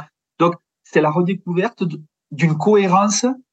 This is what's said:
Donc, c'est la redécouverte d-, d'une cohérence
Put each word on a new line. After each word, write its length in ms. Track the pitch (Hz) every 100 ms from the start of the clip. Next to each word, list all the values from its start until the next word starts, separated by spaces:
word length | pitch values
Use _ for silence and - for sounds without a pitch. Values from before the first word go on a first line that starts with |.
| - _ _ -
Donc, 160 | 170 170 _ _
c'est 180 | _ 165
la 100 | 151
redécouverte 720 | 160 180 190 175 175 220 -
d-, 140 | 175 156 - _ _
d'une 260 | 139 160 151
cohérence 680 | 208 208 190 185 208 202 247 262 _